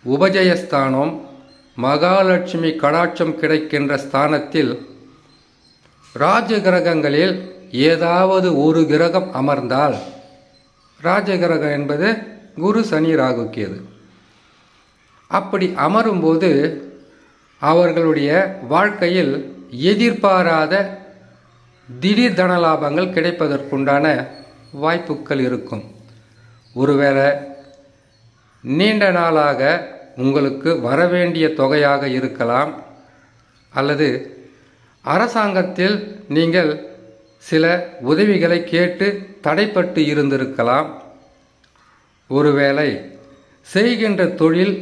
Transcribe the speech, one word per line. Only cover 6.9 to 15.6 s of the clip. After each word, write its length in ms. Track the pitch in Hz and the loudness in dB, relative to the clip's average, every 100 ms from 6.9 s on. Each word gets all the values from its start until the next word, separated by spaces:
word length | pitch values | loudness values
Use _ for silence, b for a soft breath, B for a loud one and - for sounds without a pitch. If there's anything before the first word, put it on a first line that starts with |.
| 160 147 143 185 185 - - - 123 147 | 0 2 2 2 -2 -8 -18 -10 0 2
ஏதாவது 600 | 165 170 175 190 190 180 147 | 2 2 2 4 2 2 2
ஒரு 180 | 151 160 156 | 2 4 2
கிரகம் 360 | 151 170 180 185 127 | 2 2 0 -2 -4
அமர்ந்தால், 560 | 139 135 120 131 147 107 - - - - _ _ _ _ _ _ | 0 -2 -2 0 0 -2 -10 -18 -20 -20 _ _ _ _ _ _
ராஜகிரகம் 760 | 160 196 196 185 170 160 147 143 | -2 0 0 -2 0 0 -2 -4
என்பது 320 | 143 147 196 214 - - - - | -4 -2 0 -2 -8 -20 -20 -4
குரு, 200 | 180 214 220 | 0 0 0
சனி, 220 | 156 160 156 | 0 0 2
ராகு, 240 | 131 117 113 - | 0 -2 -6 -8
கேது. 220 | 98 92 - - _ b b b b b b b b b b b _ | -8 -10 -16 -20 _ b b b b b b b b b b b _
அப்படி 360 | 190 190 196 | -4 -2 -2